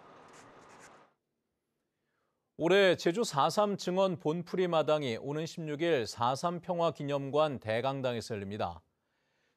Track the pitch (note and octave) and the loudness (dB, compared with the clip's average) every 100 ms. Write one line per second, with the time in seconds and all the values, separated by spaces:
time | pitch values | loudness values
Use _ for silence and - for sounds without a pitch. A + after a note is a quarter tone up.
0 | - - - - - - - - - - | -20 -20 -20 -20 -20 -20 -20 -20 -20 -20
1 | _ _ _ _ _ _ _ _ _ _ | _ _ _ _ _ _ _ _ _ _
2 | _ _ _ _ _ - D#3+ G3 F#3+ E3 | _ _ _ _ _ -2 4 6 6 6
3 | F3 F3+ A#3 A#3 D3+ F#3 G#3 G3 - F3+ | 2 0 0 2 2 2 0 0 -2 0
4 | G3 F3 D3+ E3+ E3 F#3 F3+ E3 D3 D3+ | 0 0 -4 -4 -4 -2 0 2 2 0
5 | C#3 A2+ C#3 D3+ D#3+ - D#3 D3 E3+ D3 | 0 -4 -4 -6 -6 -8 -8 -2 0 0
6 | G#2+ - A#2+ C3+ F3 F3 - F3 E3 C3+ | 0 -2 -2 0 -4 -6 -6 -2 -2 -2
7 | C#3+ C#3+ C#3 C#3+ D#3 B2+ G#2+ A2+ B2+ C#3 | -4 -4 0 2 2 0 -2 -2 0 -2
8 | B2+ A#2 - G#2+ G2 G#2 F#2+ E2+ _ _ | -4 -4 -6 -8 -6 -6 -6 -8 _ _
9 | _ _ _ _ _ | _ _ _ _ _